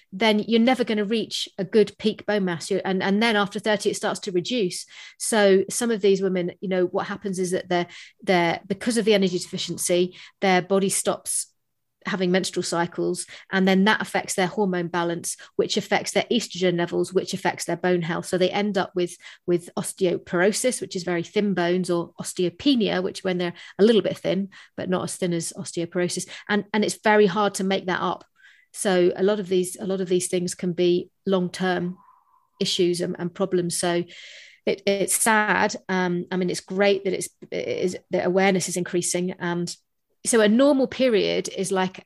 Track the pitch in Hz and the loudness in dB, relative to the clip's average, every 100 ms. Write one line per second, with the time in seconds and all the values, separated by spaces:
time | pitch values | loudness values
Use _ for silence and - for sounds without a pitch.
0 | _ 185 226 214 - 226 233 247 240 214 | _ 0 2 2 4 4 4 2 0 -2
1 | 202 226 - - - - 185 220 202 - | 0 -2 -4 -6 -8 -8 2 4 4 0
2 | 220 196 - 208 185 170 - 190 185 190 | -4 -2 -2 -2 0 -4 -2 -2 0 0
3 | 196 202 233 208 196 208 220 208 202 - | 2 2 2 2 0 -2 -2 0 0 -2
4 | 202 - - 175 170 247 185 - - - | -4 -4 -2 -4 -2 -2 -2 -4 -14 -20
5 | - - - 220 202 190 196 - 233 214 | -20 -10 -2 4 6 6 2 -2 -2 2
6 | 196 190 190 185 175 - 185 185 180 196 | 4 4 2 0 -2 -6 -4 0 0 -2
7 | 175 196 202 180 180 180 - 175 175 - | -4 -6 -6 -4 -2 -2 0 -2 -2 -8
8 | - _ - 180 170 - - 196 247 233 | -20 _ 2 2 2 0 -4 -6 -2 0
9 | 208 202 190 180 - 185 - 170 - 180 | 4 4 2 -2 -6 -8 -6 -4 0 2
10 | 180 - - - 196 180 175 196 196 - | 0 -4 -20 -2 2 2 2 2 2 0
11 | 202 - - - - _ _ _ _ _ | -2 -4 -4 -6 -8 _ _ _ _ _
12 | - 185 185 185 185 185 180 170 170 - | -8 -2 2 2 0 -4 -2 -2 -2 -2
13 | 170 180 - - - 190 190 190 208 - | -4 -4 -8 -16 -4 2 4 4 4 2
14 | - 196 - - 180 - 196 180 170 175 | -2 -4 -4 -2 -2 0 -2 -2 -4 -2
15 | 170 170 - - - - 175 220 - 202 | -2 -4 -8 -10 -8 -4 -2 -2 -2 -2
16 | - 202 - 202 - 175 185 170 170 175 | -2 -2 0 0 -2 -2 0 0 0 -2
17 | 180 185 - 190 175 - - 170 180 180 | 0 -2 -2 -4 -4 -4 -6 -2 0 0
18 | 165 170 - 185 185 202 208 190 - 180 | 0 -4 -2 0 0 0 -2 -2 -2 -2
19 | 175 - - - - 175 170 - - - | -4 -6 -20 -10 -2 -2 -2 -8 -8 -2
20 | 180 - - 175 190 - 254 - 185 190 | -2 -2 -2 2 2 2 -2 -4 -6 -8
21 | 180 170 170 208 202 180 170 180 175 170 | -4 -4 -2 -2 0 0 0 0 0 -2
22 | 165 - - - 180 - 294 254 185 180 | -4 -10 -10 -4 -4 0 2 2 2 0
23 | 185 - 190 180 175 - - - 214 220 | -4 -4 -4 -2 -4 -6 -6 4 6 6
24 | 180 - 165 180 196 - - - 185 180 | 2 -2 -2 -2 -4 -10 -18 -10 -4 -2
25 | - - 180 170 165 - - 175 170 180 | -4 -4 -2 -2 -4 -10 -10 -8 -6 -2
26 | 175 - - - - 208 202 214 - - | -2 -4 -10 -10 -4 -2 -2 -2 -2 0
27 | 220 214 208 202 202 202 190 196 180 175 | 2 6 4 4 0 0 -2 -2 -2 -2
28 | 180 - - _ - _ _ - 208 180 | -2 -6 -10 _ -20 _ _ -4 0 4
29 | 180 170 190 208 180 185 180 - 185 190 | 4 2 0 0 0 0 0 -4 -4 -2
30 | 180 180 175 185 180 - 180 170 180 175 | 0 0 0 -2 -4 -4 -4 0 2 2
31 | - _ - 190 180 - 185 180 180 185 | -2 _ -2 0 0 -2 -2 -2 -4 -8
32 | _ _ _ _ _ - 196 - 175 175 | _ _ _ _ _ -6 -2 2 2 0
33 | 175 - 175 - 185 180 175 - 175 175 | -4 -4 -6 -4 -2 0 -2 -2 -2 -2
34 | 170 - - - - _ - - 202 202 | -4 -10 -20 -20 -20 _ -4 -2 0 0
35 | 180 - 233 214 214 185 208 - - 185 | 0 0 2 2 4 2 0 -2 -4 0
36 | 180 175 175 185 180 - - 190 202 196 | 0 -2 -2 -2 -2 -4 -4 2 2 2
37 | 196 180 175 _ - - - - 185 180 | 0 -4 -6 _ -10 -6 -4 -2 -2 -4
38 | - 180 - 185 196 190 175 180 175 180 | -4 -2 2 2 2 2 -2 -4 -4 -2
39 | 175 180 180 - 175 175 175 - _ _ | -2 -2 -4 -4 -4 -4 -6 -8 _ _
40 | _ _ - 233 214 226 277 269 247 - | _ _ 0 4 6 6 6 4 0 0
41 | 254 202 170 175 180 - 185 190 185 - | 2 4 2 0 -4 -6 -2 -2 -2 -4